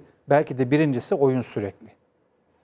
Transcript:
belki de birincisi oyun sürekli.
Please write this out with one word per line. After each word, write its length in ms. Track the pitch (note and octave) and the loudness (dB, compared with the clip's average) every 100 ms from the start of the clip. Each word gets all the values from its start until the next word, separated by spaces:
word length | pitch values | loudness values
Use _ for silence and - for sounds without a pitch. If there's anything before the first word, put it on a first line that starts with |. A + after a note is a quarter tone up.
| - _ - | -10 _ 0
belki 300 | C#3+ D#3 B2+ | 0 0 -2
de 120 | B2 | 0
birincisi 440 | D3 D3+ A#2+ - | 2 2 0 -2
oyun 260 | C#3 C#3 B2+ | 0 2 0
sürekli. 460 | A#2 A2+ G2 - - _ _ _ _ _ _ _ | -4 -6 -8 -10 -20 _ _ _ _ _ _ _